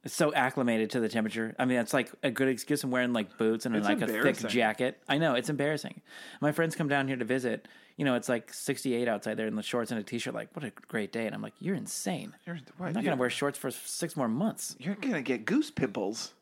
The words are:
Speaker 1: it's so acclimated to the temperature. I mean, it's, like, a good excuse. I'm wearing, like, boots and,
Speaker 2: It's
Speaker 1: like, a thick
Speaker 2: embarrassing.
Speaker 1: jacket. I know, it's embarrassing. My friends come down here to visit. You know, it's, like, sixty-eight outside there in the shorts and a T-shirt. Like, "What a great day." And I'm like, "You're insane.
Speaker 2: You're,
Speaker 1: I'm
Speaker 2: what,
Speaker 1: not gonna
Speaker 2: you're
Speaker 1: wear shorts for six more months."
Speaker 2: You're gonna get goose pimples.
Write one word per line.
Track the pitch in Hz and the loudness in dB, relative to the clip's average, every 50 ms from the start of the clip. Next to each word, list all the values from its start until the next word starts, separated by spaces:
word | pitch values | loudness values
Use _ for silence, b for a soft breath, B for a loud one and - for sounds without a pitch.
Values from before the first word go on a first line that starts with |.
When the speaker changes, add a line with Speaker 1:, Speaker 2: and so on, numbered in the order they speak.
| _ | _
Speaker 1:
it's | 139 - | -8 0
so | - 170 147 151 | 2 2 4 4
acclimated | 151 127 131 - 143 131 120 113 110 110 107 | 4 2 2 2 2 2 4 4 4 2 2
to | - 127 | 2 0
the | 113 107 | 0 2
temperature. | 110 113 110 110 - 113 113 110 - - | 2 0 0 0 -2 -2 -4 -4 -2 0
I | 131 | 0
mean, | 127 127 | 2 2
it's, | 123 117 - - | 2 2 2 2
like, | 139 120 - - _ - | 0 0 0 -6 _ -4
a | 143 | -2
good | 113 107 135 | 0 2 2
excuse. | 135 131 110 - - 147 143 - | 2 2 0 0 0 0 0 0
I'm | 135 | 0
wearing, | 123 127 123 123 123 | 2 2 2 2 2
like, | 113 104 - - | 0 0 -2 -2
boots | - 113 110 113 110 - | 0 2 2 2 2 0
and, | 127 113 | 0 0
Speaker 2:
It's | 107 104 | 2 4
Speaker 1:
like, | 101 104 110 | 2 2 2
a | - | 2
thick | 113 110 | 0 0
Speaker 2:
embarrassing. | 107 127 139 127 - 113 110 | 2 2 2 2 2 -2 0
Speaker 1:
jacket. | 101 123 117 107 110 - 127 127 - - _ | 2 4 4 4 2 2 -2 -2 -2 -6 _
I | - 143 147 | 0 2 2
know, | 165 156 127 | 4 4 2
it's | 120 117 151 | 2 0 0
embarrassing. | 151 139 143 147 156 143 - 131 - - B B B B B B B B | 0 0 0 0 0 -2 -4 -8 -12 -14 B B B B B B B B
My | 143 151 | 0 0
friends | 147 - 165 165 160 | 2 2 0 0 2
come | - 165 | -2 0
down | 143 143 139 135 | 2 2 2 2
here | 135 135 | 2 0
to | 123 120 | -2 0
visit. | 110 127 135 123 120 110 - - B B B B B B | 0 0 2 2 0 -2 -2 -6 B B B B B B
You | - 147 | 0 2
know, | 139 123 | 2 2
it's, | 120 110 | 2 2
like, | - 123 117 - - - | 2 0 0 0 -6 -14
sixty-eight | - - - 135 - - 135 120 117 123 | -8 -2 -2 -2 -2 0 0 0 2 2
outside | 120 110 98 - 110 107 | 2 0 0 0 -4 -2
there | 104 110 | -2 -2
in | 110 98 | -2 -2
the | 107 107 | -4 -4
shorts | - - 120 117 110 | -2 0 0 0 0
and | 120 110 | -2 -4
a | 101 | -4
T-shirt. | - - 117 - 127 123 | -4 -6 -4 -4 -4 -6
Like, | 113 110 - _ | -6 -8 -8 _
"What | 165 147 | -10 -10
a | 110 - - - _ | -10 -10 -12 -16 _
great | - 117 104 98 - | -4 -4 -4 -2 -4
day." | 117 113 | -4 -4
And | 107 - | -2 -4
I'm | 107 | -6
like, | 107 110 - _ | -8 -10 -10 _
"You're | - 170 196 | -4 -4 -4
insane. | - - - - - - 196 185 135 - - - - _ | -4 -4 -6 -8 -6 -4 -4 -4 -4 -6 -10 -14 -16 _
Speaker 2:
You're, | 175 170 | -10 -10
Speaker 1:
I'm | 160 131 - - | -10 -12 -16 -12
Speaker 2:
what, | - 180 | -8 -6
Speaker 1:
not | 175 160 | -4 -2
gonna | 226 - | 0 0
Speaker 2:
you're | - 147 | 0 2
Speaker 1:
wear | 127 127 120 | 2 2 0
shorts | 120 - 143 143 139 | 2 2 0 0 0
for | - - 135 | -2 -4 -6
six | 117 - - - - - - 156 - | -6 -6 -10 -8 -4 -4 -4 -4 0
more | 151 131 | 0 0
months." | 113 110 135 196 226 - - - - - - | 2 2 2 0 0 0 -2 -8 -10 -10 -6
Speaker 2:
You're | 123 165 202 | -4 -4 -4
gonna | - - 269 220 156 | -2 -2 0 0 0
get | 123 123 127 113 117 | 0 0 0 0 0
goose | - 185 285 302 - | 2 2 2 2 2
pimples. | - - - 113 98 120 101 95 113 - - - - _ | 0 -2 -2 0 0 -2 -2 -2 -2 -4 -8 -10 -12 _